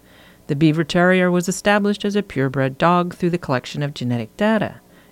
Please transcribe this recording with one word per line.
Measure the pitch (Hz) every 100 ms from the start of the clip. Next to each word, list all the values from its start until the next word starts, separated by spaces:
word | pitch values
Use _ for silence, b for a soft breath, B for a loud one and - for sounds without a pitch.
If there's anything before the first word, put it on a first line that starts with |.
| b b b b -
The |
Beaver | 143 156 156
Terrier | 160 175 180 185 180
was | 180 175
established | - 208 208 202 208
as | 208
a | 202
purebred | 202 135 135 135 135 135
dog | 165 175 175
through | - 175
the | 170
collection | - 127 - 147
of | 143
genetic | - 123 120 110 -
data, | 208 214 127 - b b b